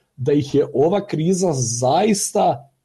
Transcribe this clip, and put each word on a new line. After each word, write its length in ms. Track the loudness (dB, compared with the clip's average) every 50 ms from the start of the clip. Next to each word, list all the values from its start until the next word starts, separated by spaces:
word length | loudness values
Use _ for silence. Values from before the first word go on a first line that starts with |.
| _ _ _ -6
da 160 | -2 0 0
ih 220 | 0 0 0 0
je 100 | 0 0 0 0
ova 340 | 0 2 2 2 0 -2 -4
kriza 440 | -4 -2 0 0 0 0 0 0 0
zaista 1160 | -2 -2 -4 -4 -2 0 2 2 2 2 2 0 0 -2 -2 -2 0 0 0 0 -2 -6 -16 _ _ _